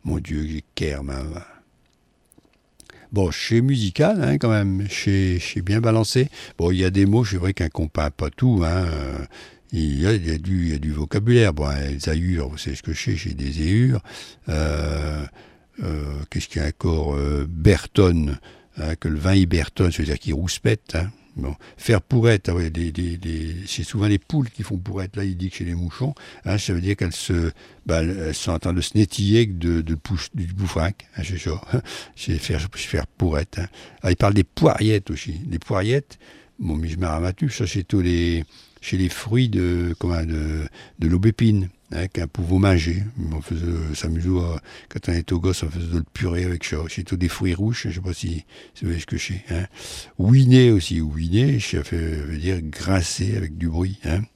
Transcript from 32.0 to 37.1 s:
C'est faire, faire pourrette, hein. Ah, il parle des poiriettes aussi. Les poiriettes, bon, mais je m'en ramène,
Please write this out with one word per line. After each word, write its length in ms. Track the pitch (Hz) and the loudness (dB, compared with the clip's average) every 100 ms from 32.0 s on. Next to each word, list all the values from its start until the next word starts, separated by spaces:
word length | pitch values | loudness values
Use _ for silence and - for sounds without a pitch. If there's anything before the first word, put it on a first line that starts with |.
| - | -16
C'est 240 | - - 85 | -12 -4 -4
faire, 260 | - 73 82 | -2 -4 -4
faire 360 | - - 85 71 | -8 -4 -4 -4
pourrette, 500 | _ 90 73 78 - | _ 0 0 -2 -6
hein. 80 | 90 - - - | -8 -10 -20 -6
Ah, 100 | 95 | -2
il 40 | 90 | 2
parle 180 | 104 | 4
des 100 | 101 | 4
poiriettes 640 | 92 - 160 - 107 107 - | 0 4 4 4 2 2 0
aussi. 300 | 78 - 80 - | -8 -6 -8 -6
Les 80 | 85 | -8
poiriettes, 600 | - 101 101 135 - - - - _ - | -2 -2 0 0 -2 -20 -20 -20 _ -8
bon, 160 | 87 76 | -4 -2
mais 100 | 82 | -4
je 140 | 82 | -4
m'en 80 | |
ramène, 260 | 90 | -2